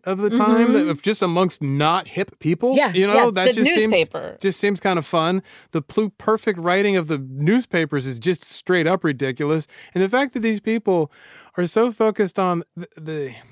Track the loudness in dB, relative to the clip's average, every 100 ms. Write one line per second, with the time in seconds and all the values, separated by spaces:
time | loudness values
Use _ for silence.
0 | -4 -2 0 2 4 4 4 2 0 -2
1 | -2 0 0 2 0 -2 -4 0 2 0
2 | -4 -8 -8 _ -4 0 2 2 2 2
3 | 2 4 2 2 2 2 2 2 2 2
4 | 0 -4 -12 -4 -4 0 -2 0 0 -2
5 | -2 0 0 -2 -4 -20 _ -8 -4 -2
6 | -2 _ -2 0 0 -2 0 2 2 0
7 | 0 -4 -6 -2 2 2 2 -2 0 -2
8 | -4 -4 -2 -4 -6 -14 -2 0 2 0
9 | -2 -2 -4 -4 -2 -2 -4 -18 -10 -4
10 | 0 0 -2 -2 -2 -2 -2 -2 0 0
11 | 0 _ -20 -20 -14 -6 -2 0 0 2
12 | 0 0 -2 0 0 -2 -6 -14 -16 -14
13 | -10 -8 -8 -10 -20